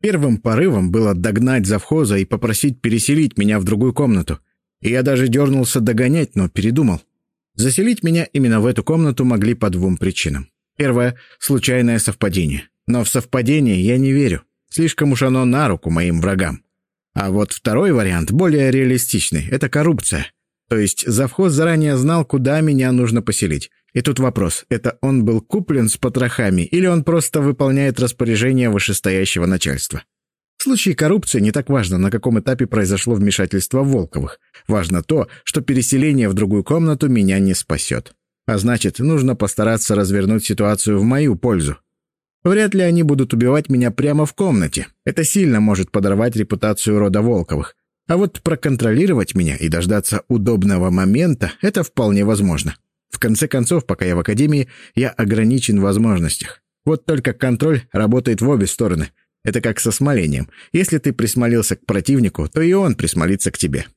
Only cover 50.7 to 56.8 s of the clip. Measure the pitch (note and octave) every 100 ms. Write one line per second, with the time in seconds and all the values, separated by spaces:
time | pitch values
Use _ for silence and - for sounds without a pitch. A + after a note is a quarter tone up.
50.7 | F#2 F#2 F2+ F#2+ A2+ F3 C3 F2 - G3
51.7 | G3+ E3 - A2 G2+ G#2 G#2+ G2+ D#2 D2
52.7 | - _ _ _ - A#2 G#2+ D#3 C3+ A#2+
53.7 | F3 - F2+ F#2 F2 E2 G#2 D3+ D3 B2+
54.7 | - - - B2+ - G#2+ G#2+ A2 B2+ A#2
55.7 | G#2 G2 G2 A2+ F#2+ D#2+ - - - _
56.7 | _